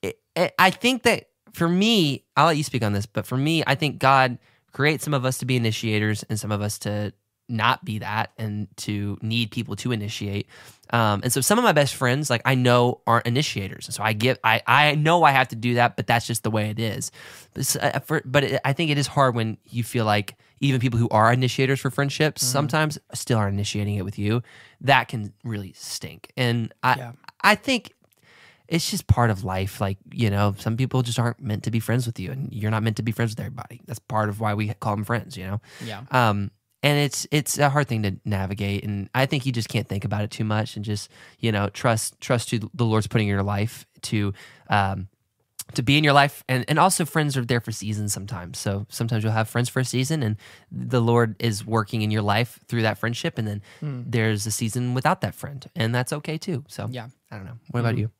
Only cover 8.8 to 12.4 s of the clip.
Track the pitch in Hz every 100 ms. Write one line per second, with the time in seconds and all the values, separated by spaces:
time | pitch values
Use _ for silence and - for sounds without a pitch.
8.8 | - 104 101 101 110 113 113 - 113 101
9.8 | 123 117 104 - 101 101 - - - -
10.8 | _ 117 110 101 123 131 127 214 240 156
11.8 | 139 - 127 131 151 120